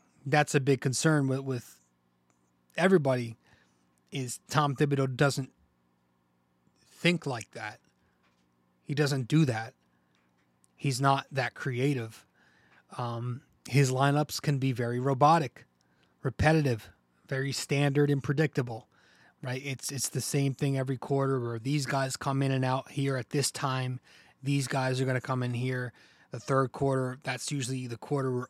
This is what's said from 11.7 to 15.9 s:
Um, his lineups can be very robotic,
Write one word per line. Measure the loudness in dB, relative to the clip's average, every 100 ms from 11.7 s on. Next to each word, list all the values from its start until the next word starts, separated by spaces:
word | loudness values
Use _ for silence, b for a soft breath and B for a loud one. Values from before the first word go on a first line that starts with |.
| -2 0 -2 -6 -14 _ b b b b b b -8
Um, | -6 -4 -6 -8 -12 _ 0
his | 4 4
lineups | 4 4 4 0 -2
can | -2 0
be | 0
very | 0 -2 0
robotic, | 0 6 6 6 2 -6 -20 _ _